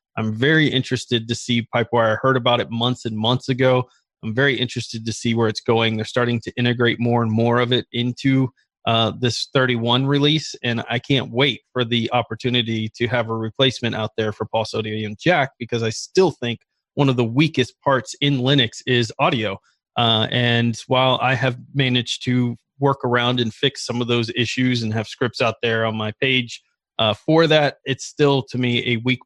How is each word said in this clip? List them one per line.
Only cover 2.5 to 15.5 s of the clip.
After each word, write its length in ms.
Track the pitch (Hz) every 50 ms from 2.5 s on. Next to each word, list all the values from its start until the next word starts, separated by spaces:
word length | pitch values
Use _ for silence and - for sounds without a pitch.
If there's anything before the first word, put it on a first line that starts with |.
| 120 117
it 100 | 104 -
months 340 | 117 117 120 123 123 - -
and 140 | 117 110 107
months 320 | 110 117 123 120 - -
ago. 360 | 131 123 131 131 127 127 123 - _ _ _ _ _ _
I'm 120 | - 113 107
very 240 | 123 139 139 127 107
interested 460 | 123 117 - 120 - - - 113 110
to 80 | 113
see 220 | 107 - - 117 113
where 140 | 117 113 107
it's 120 | 107 -
going. 360 | - - 117 113 113 113 110
They're 100 | 110 110
starting 340 | - - 123 120 120 120 117
to 120 | - 120 -
integrate 420 | 123 120 123 117 120 120 120 - -
more 240 | 120 120 120 120
and 80 | 117 110
more 300 | 107 110 117 120 117 123
of 120 | 120 117
it 140 | 127 120 - -
into, 580 | - 120 120 123 120 - - 135 135 135 131 123 - _ _ _ _ _ -
uh, 260 | 117 113 113 113 107 - -
this 300 | 123 120 - - - -
thirty-one 540 | - 135 131 123 123 113 113 120 120 127 135
release, 480 | 139 143 143 143 147 156 156 - - - - -
and 180 | 120 117 117 - -
I 100 | 117 127
can't 320 | - - 143 127 - 113
wait 300 | 113 120 143 139 110 - - _ _
for 100 | 127 120
the 260 | 113 120 117 113 -
opportunity 800 | - 123 113 - 117 - - 123 120 123 113 113 113 110 110 110 -
to 100 | - 117
have 220 | 110 127 123 110 113
a 60 | 113
replacement 600 | 113 110 110 - - 135 131 - - 120 113 104
out 180 | 107 110 - -
there 160 | - 110 107
for 140 | - - 110
Pulse 260 | - - 113 107 -
Audio 340 | - 110 107 107 107 110 107
and 120 | 104 107 -
Jack, 320 | - 160 180 151 131 -